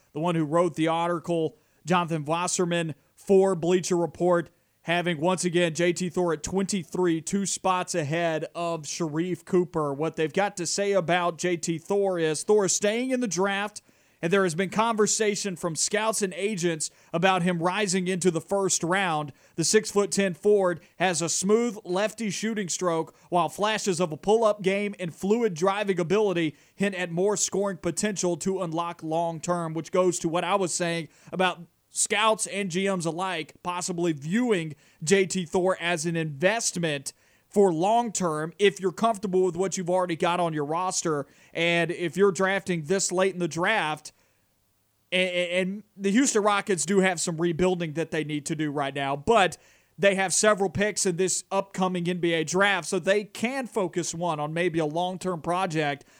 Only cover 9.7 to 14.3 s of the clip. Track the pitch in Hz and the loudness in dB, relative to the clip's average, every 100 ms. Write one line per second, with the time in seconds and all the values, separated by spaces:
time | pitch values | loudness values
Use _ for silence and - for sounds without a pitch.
9.7 | 165 147 139 160 156 156 190 202 185 160 | -2 -4 -2 -4 -2 -2 0 -2 -2 -6
10.7 | - 202 196 160 180 175 165 180 175 - | -2 0 0 2 0 0 -2 -2 -2 -4
11.7 | 160 - 202 196 180 160 151 - 214 185 | -6 -2 0 2 2 0 0 2 4 4
12.7 | - 208 226 262 254 240 160 196 196 208 | 2 0 0 -2 -2 -2 0 0 0 -4
13.7 | - _ _ _ - 170 | -8 _ _ _ -6 0